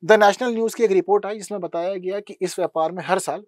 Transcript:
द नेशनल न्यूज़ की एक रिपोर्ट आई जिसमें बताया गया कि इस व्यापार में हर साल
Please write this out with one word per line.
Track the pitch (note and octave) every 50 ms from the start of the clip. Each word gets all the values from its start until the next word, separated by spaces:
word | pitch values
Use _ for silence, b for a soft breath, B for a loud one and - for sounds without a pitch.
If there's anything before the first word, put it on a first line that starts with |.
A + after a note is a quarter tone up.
| E3+
द | E3
नेशनल | A3 G#3 G#3 G3+ F#3+ - B3+ B3 A#3
न्यूज़ | A3 A3+ A3 -
की | - A#3
एक | G3
रिपोर्ट | F#3+ F#3 E3+ F#3+ G3+ G3+ G3+
आई | G3 A3 G#3+
जिसमें | F#3+ - G#3 G3
बताया | F3 D#3+ - E3+ E3+ F#3+ G3+
गया | F#3 F3+ F#3 G3 G#3
कि | G3+ - - -
इस | F#3 F3 - F#3+
व्यापार | E3+ D#3+ - E3 D#3+ D#3+
में | F3+ F3+ D#3
हर | D#3 F#3+ F#3
साल | - - D3+ G3 -